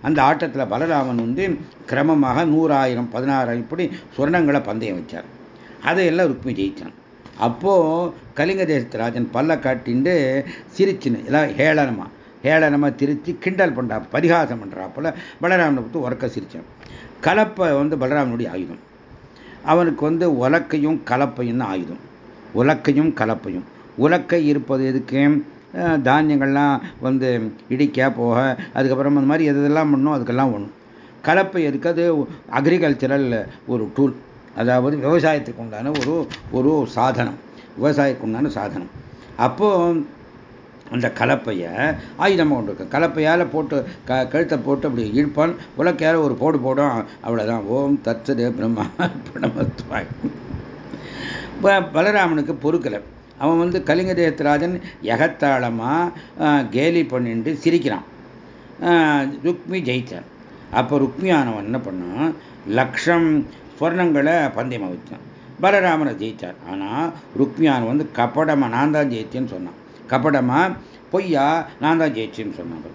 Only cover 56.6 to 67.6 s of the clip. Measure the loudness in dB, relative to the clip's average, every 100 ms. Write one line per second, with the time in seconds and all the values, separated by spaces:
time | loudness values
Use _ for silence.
56.6 | 2 0 2 2 0 -2 -2 -2 -4 -2
57.6 | 2 2 0 -4 -8 -20 -20 -20 -20 -20
58.6 | -20 -6 2 4 4 2 0 -2 -2 -4
59.6 | -4 -6 -2 -4 -4 -12 -16 -20 -20 -20
60.6 | -4 -2 0 2 0 0 0 2 2 -4
61.6 | -4 -6 -6 -8 -8 -4 -4 -4 -14 -18
62.6 | -4 0 0 -2 0 2 4 2 -2 -10
63.6 | -20 -4 -2 2 2 2 2 2 0 -2
64.6 | -6 -6 -6 -8 -12 -18 -18 -20 -20 -2
65.6 | 2 4 4 2 0 -2 -8 -8 -12 -14
66.6 | -10 -8 -6 -4 -4 -8 -14 -2 -2 2